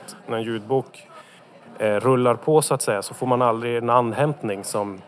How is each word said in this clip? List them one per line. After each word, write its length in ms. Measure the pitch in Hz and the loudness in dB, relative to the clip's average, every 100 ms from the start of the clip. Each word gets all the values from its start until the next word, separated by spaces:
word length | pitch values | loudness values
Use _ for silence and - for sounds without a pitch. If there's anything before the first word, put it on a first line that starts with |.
att 120 | - - - | -8 -14 -8
när 100 | 113 | -6
en 60 | |
ljudbok, 640 | 113 113 104 135 - - - - - - - - - - | -4 -6 -2 -2 -2 -12 -20 -20 -20 -20 -20 -20 -16 -4
eh, 160 | 110 | 0
rullar 400 | 104 120 127 123 | 2 2 4 2
på 280 | 117 - 156 | 2 2 2
så 120 | 135 | 2
att 80 | 131 | 0
säga, 200 | - 104 | 0 -2
så 120 | - | -4
får 120 | - 127 | -4 0
man 160 | 123 | 2
aldrig 340 | 123 113 120 120 | 2 0 -2 -2
en 140 | 117 | 2
andhämtning 760 | 123 117 110 147 143 113 98 | 4 4 0 -2 -2 -4 -6
som 380 | 98 110 104 95 | -4 -4 -6 -8